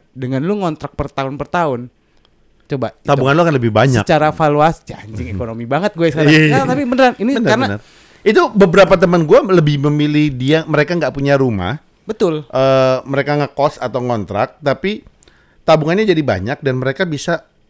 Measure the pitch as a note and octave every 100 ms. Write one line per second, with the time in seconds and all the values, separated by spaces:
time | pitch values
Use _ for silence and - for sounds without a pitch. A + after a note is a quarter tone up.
0 | _ C3 B2+ C3 E3 G#3 F3+ D3+ C#3+ -
1 | C#3 - C3+ C#3 D3 F3+ D#3+ A#2+ B2 _
2 | _ _ _ _ _ _ - C#3 A2+ -
3 | - C#3+ C3 D3+ E3+ C#3 A#2 G#2+ C3+ A#2+
4 | G#2 D#3 D3+ D#3 D3+ D3 D#3 D#3+ - -
5 | G#2+ G#2 E2 F#2+ A#2 A2+ A#2 C#3+ G3+ E3
6 | E3 D3 D3 D#3 D#3 - - C4 B3 B3+
7 | B3+ - A3 A#3+ G#3+ A3+ C4 G#2 - _
8 | _ _ G3+ E4+ D#4 G#3 F#3 F#3+ F#3 F#3
9 | F3+ F3 D3+ A#3 G#3+ F3+ D3 C#3+ D3 D3
10 | D3 D3+ D3+ B2 C3 D#3 D#3 D3+ D3+ F3
11 | C3+ C#3 C#3 C#3 C3 G2+ F2+ C#3+ _ _
12 | - A3 F3+ D3+ D3 B2+ C3+ C3+ C3 C3
13 | C3 C#3 C#3 D3 C#3 - C#3+ - B2 B2
14 | B2 A#2 G2 G2+ B2+ _ C#3+ B2+ F#3+ G#3+
15 | - _ _ _ _ _ - D#3 D#3 F#3
16 | G#3+ D#3+ C3+ F#2 G2 C#3+ C#3 B2+ B2+ C3+
17 | F#3 C#3+ - E3+ - _